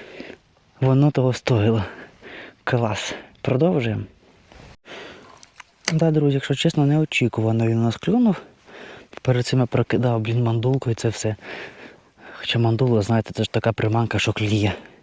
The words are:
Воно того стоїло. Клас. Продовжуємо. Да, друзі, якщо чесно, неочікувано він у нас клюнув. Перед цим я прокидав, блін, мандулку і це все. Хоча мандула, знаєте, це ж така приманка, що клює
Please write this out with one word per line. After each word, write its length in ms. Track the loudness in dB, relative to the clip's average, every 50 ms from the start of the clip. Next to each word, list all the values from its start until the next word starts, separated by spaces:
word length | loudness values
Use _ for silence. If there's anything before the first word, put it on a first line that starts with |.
| -20 -18 -18 -18 -16 -18 -18 -20 _ _ _ _ _ _ _ 0
Воно 300 | 2 4 4 6 4 4
того 220 | 4 2 2 2
стоїло. 520 | 0 0 0 2 2 4 4 4 2 2 0 -4 -8 -16 -20 -20 -20 _ -20 -20 -20 -18 -20 -20 -18 _ -4
Клас. 500 | -2 0 0 0 0 -2 -4 -6 -8 -10 -12 -14 -20 -18 _
Продовжуємо. 640 | -4 -2 0 2 2 2 2 0 0 -2 -2 -4 -6 -10 -14 _ _ _ _ _ _ -20 -20 -20 -20 -20 -20 _ _ -20 -18 -18 -18 -18 -20 -20 -20 -20 -20 -20 -20 -20 _ -20 -20 _ _ _ -4 -2
Да, 180 | 0 2 2 2
друзі, 240 | 4 4 2 2 2
якщо 200 | 0 -2 -2 -2
чесно, 320 | 0 0 0 2 2 2
неочікувано 800 | 2 2 2 0 0 0 0 0 0 0 0 0 2 2 2 2
він 120 | 2 2 2
у 40 |
нас 140 | 2 0 -2
клюнув. 400 | -2 -2 0 2 4 4 2 2 0 -4 -16 -20 _ _ -20 -20 -20 -20 -20 -20 -20 -20 _ -20 -4
Перед 240 | 0 0 0 0 0
цим 140 | 0 0 0
я 60 | 2
прокидав, 540 | 2 0 0 0 0 0 0 0 0 0 0
блін, 220 | 0 -2 0 0
мандулку 480 | 0 0 0 0 0 0 0 0 -2 -4
і 40 | -4
це 140 | -2 -2 -4
все. 280 | -2 -2 -4 -4 -4 -6 -10 -14 -14 -14 -14 -16 -18 -20 -20 -20 -20 -20 _ _ _ -20 -20 -20 -18 -12
Хоча 200 | -6 -4 0 2
мандула, 440 | 2 2 2 2 2 2 2 2
знаєте, 300 | 2 2 2 0 0 -2
це 120 | -4 -4 -4
ж 80 | -2
така 200 | -2 0 0 0
приманка, 460 | 0 0 0 0 0 0 0 0 -2 -2
що 140 | -2 -2
клює 400 | -2 -2 -2 0 0 0 0 0 -2 -4 -10 -20 -20 -20